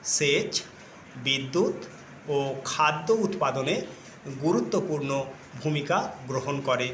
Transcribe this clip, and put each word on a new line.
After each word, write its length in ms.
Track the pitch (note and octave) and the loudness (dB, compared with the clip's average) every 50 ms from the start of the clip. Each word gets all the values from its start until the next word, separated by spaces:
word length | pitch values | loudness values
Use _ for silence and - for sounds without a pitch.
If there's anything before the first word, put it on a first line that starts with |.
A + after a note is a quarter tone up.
| - | -2
সেচ, 480 | - - - D3+ C#3+ C#3+ E3 - - - - - - - - - - - - - - - B2+ A#2+ | 0 0 2 4 4 4 4 2 2 -2 -2 -4 -4 -16 -18 -18 -18 -18 -18 -18 -16 -14 -4 0
বিদ্যুৎ 520 | C3+ C3+ C#3 C3+ C3 C3 E3+ G#3+ - - - - - - - - - - - - D3 | 0 0 0 0 0 2 2 2 2 0 -4 -8 -12 -14 -16 -18 -18 -18 -16 -4 0
ও 80 | C#3+ C#3+ C#3 C3+ C3+ - - | 0 0 2 0 -2 -4 -4
খাদ্য 440 | - - - D#3 D3+ D#3 D#3 - - | -6 2 4 4 4 4 2 2 4
উৎপাদনে 640 | A3+ A3 G#3 - - - D3+ C3+ B2+ C3+ C3 C#3+ F#3 B3 - - - - - - - - - C#3+ C3+ C3 | 4 4 4 0 2 2 0 2 2 2 0 2 0 0 -2 -6 -12 -16 -16 -18 -18 -14 -12 -10 -8 0
গুরুত্বপূর্ণ 680 | C#3+ D#3+ F#3+ A#3+ - - - - - - D3+ C#3+ C3+ C#3 C#3 C#3 - - - - - - - B2 | 2 4 4 4 2 2 0 0 0 0 -2 -2 0 0 0 -2 -2 -4 -8 -14 -16 -14 -14 -4
ভূমিকা 380 | - D#3 D3+ D3 C#3 C#3+ E3+ - - - - - C3+ | -2 0 0 0 2 2 2 2 2 -2 -6 -10 -8
গ্রহণ 300 | B2+ C3 C3 - C#3+ C#3+ C#3 | -2 -2 -2 0 0 -2 -2
করে। 280 | C3+ C3+ B2+ A#2+ B2 B2+ | 2 2 2 2 2 -2